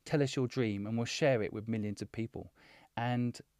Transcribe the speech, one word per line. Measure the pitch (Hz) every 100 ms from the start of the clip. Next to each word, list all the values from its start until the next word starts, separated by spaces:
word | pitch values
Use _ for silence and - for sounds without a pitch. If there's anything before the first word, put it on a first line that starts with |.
| -
tell | 156
us | 135 -
your | 123
dream, | 131 113 101 104
and | 117
we'll | 117
share | - 147 123
it | 98
with | 110 110
millions | 113 104 101
of | 101
people." | - 113 - 92 - - - - -
And | 120 123 120 - - _